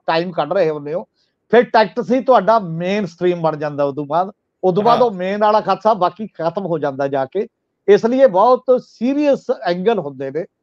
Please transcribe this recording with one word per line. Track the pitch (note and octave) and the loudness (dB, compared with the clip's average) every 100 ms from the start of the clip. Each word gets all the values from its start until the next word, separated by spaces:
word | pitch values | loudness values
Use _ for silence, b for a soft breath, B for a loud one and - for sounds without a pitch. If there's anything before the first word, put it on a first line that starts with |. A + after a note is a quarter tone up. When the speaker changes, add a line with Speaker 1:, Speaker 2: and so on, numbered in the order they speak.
| - | -4
Speaker 1:
time | E3 F3+ | -4 -2
ਕੱਢ | E3 D3 | -4 -2
ਰਹੇ | F#3+ D#3+ | 0 -2
ਹੁੰਦੇ | D3+ C#3+ | -4 -8
ਹੋ, | E3+ A3 _ _ _ _ | -8 -10 _ _ _ _
ਫਿਰ | A3+ | 2
ਟੈਕਟਿਕਸ | B3 A#3 G#3 - F#3 | 4 2 0 -2 -2
ਹੀ | B3+ | 0
ਤੁਹਾਡਾ | C4 A#3+ F#3 A3+ | 2 2 4 0
main | F3+ D#3+ F3+ G3+ F3+ | 0 -6 -4 -4 -6
stream | - F3+ F3 | -4 -2 0
ਬਣ | D#3+ D3+ | -2 -4
ਜਾਂਦਾ। | D3+ C#3+ | -6 -4
ਉਦੋਂ | C#3+ C#3+ | -4 -4
ਬਾਅਦ, | D3 D#3+ F#3+ - _ _ | -4 -4 -4 -8 _ _
ਉਦੋਂ | F#3 F3+ | -2 2
ਬਾਅਦ | G#3+ A#3+ | 2 2
Speaker 2:
ਹਾਂ। | B3 | 2
Speaker 1:
ਉਹ | |
ਮੇਨ | F#3 F#3 G#3 | -2 -6 0
ਵਾਲਾ | G#3+ G#3+ | 2 2
ਖਾਸਾ | F#3+ F#3+ A3 | 0 0 0
ਬਾਕੀ | G#3+ F3 - G#3+ | 0 -2 -4 -12
ਖਤਮ | - D#3+ E3 F3+ | -6 -6 -4 -4
ਹੋ | E3 | -4
ਜਾਂਦਾ | C#3+ C3+ C#3+ | -4 -4 -4
ਜਾ | C#3 | -4
ਕੇ। | C3 F#3+ A3+ _ _ _ - | -4 -6 -8 _ _ _ 2
ਇਸ | G3 A3+ | 4 4
ਲਈ | B3+ | 4
ਇਹ | C4+ | 4
ਬਹੁਤ | F3+ A#3 B3 - B3+ | 6 4 4 2 0
serious | - - A#3+ C#4 D4 C4 - C4 | -2 -6 -2 0 2 0 -2 -4
angle | F#3+ F3 F#3 A3 | -4 -2 0 -2
ਹੁੰਦੇ | C#3+ C3+ C3+ | -4 -8 -8
ਨੇ | D3 F#3 _ | -8 -10 _